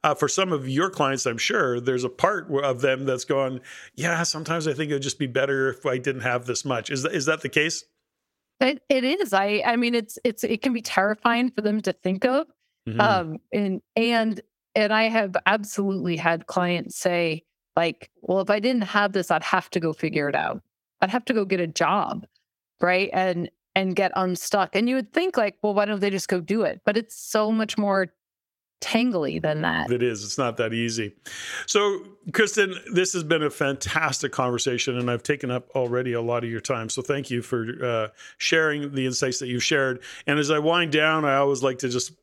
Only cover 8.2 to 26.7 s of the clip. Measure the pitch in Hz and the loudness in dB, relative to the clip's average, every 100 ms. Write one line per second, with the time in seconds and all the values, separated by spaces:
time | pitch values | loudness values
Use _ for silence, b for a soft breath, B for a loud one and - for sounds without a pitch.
8.2 | _ _ _ _ 262 285 _ 269 254 359 | _ _ _ _ 0 0 _ 0 2 0
9.2 | 320 196 202 208 - 233 240 233 226 - | 2 2 2 0 0 2 2 0 -4 -4
10.2 | 247 214 220 233 269 233 226 - 196 214 | -4 -2 -2 0 0 -2 0 0 2 2
11.2 | 240 233 247 - 208 214 190 - 185 190 | 2 2 0 0 0 0 0 -2 -2 0
12.2 | - 269 320 _ _ _ - 110 214 196 | 2 2 -2 _ _ _ -8 2 4 4
13.2 | 165 156 _ 208 202 185 _ - 233 233 | 0 -8 _ -2 0 -2 _ -2 2 2
14.2 | 220 202 - _ _ - 208 220 226 226 | 0 -4 -10 _ _ -2 2 2 2 2
15.2 | 202 185 - 214 208 - 196 196 180 165 | 0 0 2 0 -2 -2 -2 0 -2 0
16.2 | 170 165 - - 175 175 - - 185 175 | 0 0 -2 -2 0 0 -4 -2 0 2
17.2 | 170 160 _ _ _ - 170 - - _ | 0 -2 _ _ _ 0 0 -2 -18 _
18.2 | - 185 190 208 220 254 196 208 202 196 | -2 0 2 2 2 0 2 2 2 0
19.2 | 175 160 - 185 - 180 165 156 160 151 | 0 0 2 0 0 -2 -2 -2 -2 0
20.2 | 143 139 78 - _ _ _ _ 190 240 | 0 0 -2 -6 _ _ _ _ 0 0
21.2 | 233 226 190 185 170 - 156 202 - - | 0 -2 0 0 -2 0 2 2 0 -6
22.2 | - _ _ _ _ _ 175 180 202 - | -12 _ _ _ _ _ 2 2 2 0
23.2 | 185 175 170 _ _ 190 190 180 190 - | 0 -2 -4 _ _ 0 2 2 2 2
24.2 | 185 180 - 202 185 196 233 262 208 - | 0 0 0 0 2 2 2 0 0 0
25.2 | 370 294 208 - 208 202 202 208 202 190 | 0 2 0 0 0 2 2 0 0 -2
26.2 | - 185 165 214 196 | 0 -2 0 0 0